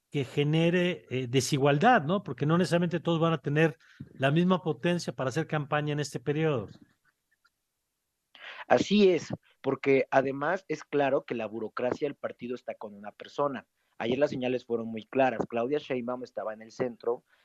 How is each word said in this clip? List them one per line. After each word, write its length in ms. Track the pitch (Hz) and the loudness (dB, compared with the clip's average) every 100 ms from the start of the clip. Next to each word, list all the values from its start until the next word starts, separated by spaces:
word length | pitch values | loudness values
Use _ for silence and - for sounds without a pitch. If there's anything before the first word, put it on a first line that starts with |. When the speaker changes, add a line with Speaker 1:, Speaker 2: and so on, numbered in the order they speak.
| _ | _
Speaker 1:
que 140 | 147 | -6
genere, 800 | 127 - 147 160 170 180 175 175 - | -2 0 2 4 4 2 0 -4 -6
eh, 180 | 127 127 | -6 0
desigualdad, 760 | 135 123 143 139 143 208 247 | 0 2 2 4 6 6 6
¿no? 200 | 143 196 | 4 -2
Porque 220 | 180 131 143 | -4 -4 0
no 120 | 170 | 2
necesariamente 440 | 180 170 175 170 | 2 2 2 -2
todos 180 | - 165 | 0 2
van 140 | 165 | 2
a 80 | 165 | 0
tener 360 | - 147 160 151 _ - - | 0 4 4 2 _ -20 -16
la 180 | - 135 | -2 2
misma 300 | 151 180 185 | 4 4 2
potencia 520 | 165 151 170 175 170 | 0 -2 0 -2 -2
para 160 | - 131 | -4 -2
hacer 180 | 127 156 | -2 -2
campaña 440 | 156 139 151 147 | -4 -2 -2 0
en 80 | 147 | -2
este 220 | 143 135 | -4 -6
periodo. 480 | - 147 160 135 95 - - _ _ _ _ _ _ _ _ _ _ _ _ _ _ - - - - | -4 0 0 0 -4 -12 -20 _ _ _ _ _ _ _ _ _ _ _ _ _ _ -20 -18 -12 2
Speaker 2:
Así 400 | 123 - 208 196 | 2 4 4 6
es, 240 | 170 - - _ _ | 4 -2 -10 _ _
porque 460 | 131 135 - 135 - | -4 -2 2 2 4
además 540 | 135 135 135 147 190 - | 2 0 -2 -4 -4 -6
es 160 | 156 | -10
claro 400 | - 143 139 139 - | -4 0 2 0 -2
que 100 | 123 | -6
la 100 | 110 | -6
burocracia 640 | 110 107 - 123 - 147 | -8 -8 -4 -4 -2 -6
del 80 | 139 | -6
partido 400 | 113 - 120 123 | -10 -10 -10 -8
está 200 | - 110 | -10 -12
con 180 | 110 | -12
una 180 | 101 104 | -14 -16
persona. 540 | - - - 143 127 - _ _ - | -16 -10 -4 -2 -4 -12 _ _ -6
Ayer 200 | 113 127 | -2 0
las 120 | 147 | 0
señales 360 | 139 123 127 - | 0 -4 -4 -4
fueron 220 | 117 113 | -6 -6
muy 180 | 113 107 | -10 -4
claras. 380 | 131 131 110 - | 0 2 0 -4
Claudia 300 | 117 120 147 | -2 -2 -2
Sheinbaum 440 | - 127 120 127 | -4 -6 -4 -8
estaba 300 | 123 - 98 | -8 -8 -8
en 80 | 107 | -8
el 100 | 113 | -10
centro, 520 | - 127 113 - - _ _ | -6 -6 -4 -4 -4 _ _